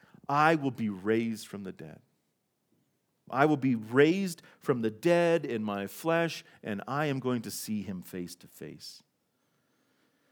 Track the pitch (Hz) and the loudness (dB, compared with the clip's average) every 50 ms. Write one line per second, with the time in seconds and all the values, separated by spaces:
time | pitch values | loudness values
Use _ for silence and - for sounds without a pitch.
0 | _ _ - - - - 139 147 151 160 165 151 139 135 117 117 113 104 98 90 | _ _ -20 -14 -6 -2 2 6 6 6 6 4 2 -2 -2 -2 -4 -4 -4 -2
1 | 95 107 113 113 117 117 110 104 - - - 101 98 92 90 - 80 76 - - | 0 2 2 2 2 -2 -4 -8 -10 -12 -12 -10 -10 -12 -12 -14 -16 -18 -18 -20
2 | _ _ _ _ _ _ _ _ _ _ _ _ _ _ _ _ _ _ _ _ | _ _ _ _ _ _ _ _ _ _ _ _ _ _ _ _ _ _ _ _
3 | _ _ _ _ _ - - 131 147 151 151 135 127 131 120 113 107 107 120 135 | _ _ _ _ _ -6 2 4 4 4 4 4 2 2 0 0 -2 2 6 6
4 | 147 160 180 196 196 180 170 - - - - _ - - 135 120 113 110 110 107 | 6 6 6 2 -2 -4 -6 -10 -16 -20 -20 _ -2 -2 -2 0 0 -2 -4 -2
5 | - 170 170 175 170 170 165 170 147 131 120 110 107 104 101 101 101 95 - - | 2 2 4 4 4 4 2 2 0 -2 -4 -4 -2 -4 -4 -4 -6 -8 -10 -6
6 | - 160 165 165 170 160 - - - - - _ - - 104 98 - - 135 143 | -2 0 2 2 0 0 -4 -8 -14 -20 -20 _ -8 -8 -8 -6 -6 -6 -4 -2
7 | 156 147 135 131 123 127 123 117 107 104 - - - 113 107 104 95 101 95 90 | -2 -2 -2 -2 -2 -2 -2 -2 -4 -6 -10 -10 -6 -6 -6 -6 -6 -6 -10 -10
8 | 87 - - 90 87 85 - - - - - - - 76 - - - - - - | -10 -10 -10 -10 -10 -10 -12 -18 -20 -20 -20 -18 -16 -16 -16 -16 -18 -18 -18 -20
9 | _ _ _ _ _ _ _ _ _ _ _ _ _ _ _ _ _ _ _ _ | _ _ _ _ _ _ _ _ _ _ _ _ _ _ _ _ _ _ _ _
10 | _ _ _ _ _ _ | _ _ _ _ _ _